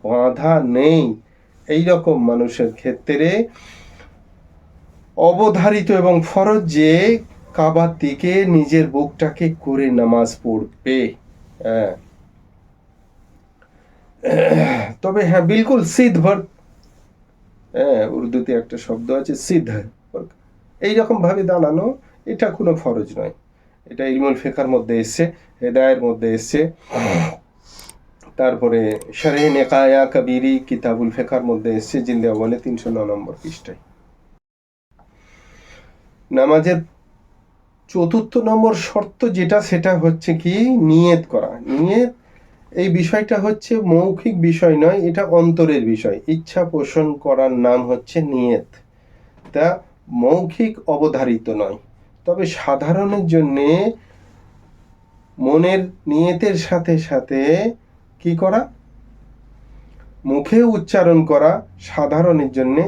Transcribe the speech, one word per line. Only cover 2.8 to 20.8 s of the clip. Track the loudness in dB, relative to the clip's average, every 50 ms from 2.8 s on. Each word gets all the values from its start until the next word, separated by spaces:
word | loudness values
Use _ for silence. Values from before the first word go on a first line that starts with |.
| -8 -8 -8 -6 -4 -4 -2 0 0 0 0 0 -2 -4 -6 -18 -20 -20 -20 -20 -20 -20 -20 -20 -20 -20 -20 -20 _ _ _ -20 -20 -20 _ _ _ _ -20 -20 -20 -20 -20 -20 -20 _ _ 2
অবধারিত | 2 4 4 4 2 2 2 2 2 2 2 0 0 0
এবং | 2 2 4 4 2 2
ফরজ | 0 0 0 0 2 2 2 0 0 0 0
যে | 2 4 4 4 4 4 2 0 0 -2 -10 -20 -20 -20 -10 -4 0
কাবার | 0 2 2 2 0 0 0 -2
দিকে | -4 -4 -4 -2 -2 0 0 2 2
নিজের | 4 4 2 4 4 2 2 2 2
বুকটাকে | 0 -4 -4 -4 -4 -4 -4 -4 -2 -2 -4 -4 -4 -4 -6
করে | -4 -2 -2 0 0
নামাজ | 2 2 2 2 2 2 2 0 -4 -6 -6
পড়বে। | -4 -4 -4 -4 -8 -12 -10 -4 -2 -2 0 -2 -2 -6 -10 _ -20 -20 -20 -20 -20 -16 -10 -6
হ্যাঁ। | -4 -2 -2 -2 -4 -4 -8 -14 -20 _ _ _ _ _ _ _ _ _ _ _ _ _ _ _ _ _ _ _ _ _ _ _ _ _ _ _ _ _ _ _ _ _ _ _ _ _ _ _ _ _ _ -4 -2 0 2 2 4 4 2 2 2 0 -4 -6 -8 -10 -8
তবে | -6 -4 -2 0 2 2
হ্যাঁ, | 2 2
বিলকুল | 2 2 2 2 2 2 2 2 0
সিধ | 0 2 2 2 4 4 2 2
ভর, | 2 2 0 -2 -10 _ _ _ _ _ _ _ _ _ _ _ _ _ _ _ _ _ _ _ _ _ _ _ _ -4
হ্যাঁ, | -2 0 2 2 2 0 -2
উর্দুতে | -4 -6 -6 -4 -4 -4 -2 -2 -2
একটা | -4 -4 -6 -10 -12
শব্দ | -10 -8 -8 -8 -6 -4
আছে | -4 -4 -4 -4 -8
সিধ, | -6 -4 -2 0 0 0 -2 -6 -8 -10 -12 -16 _ _ _ -14 -14 -14 -16 _ _ _ _ _ _ _ _ _ -6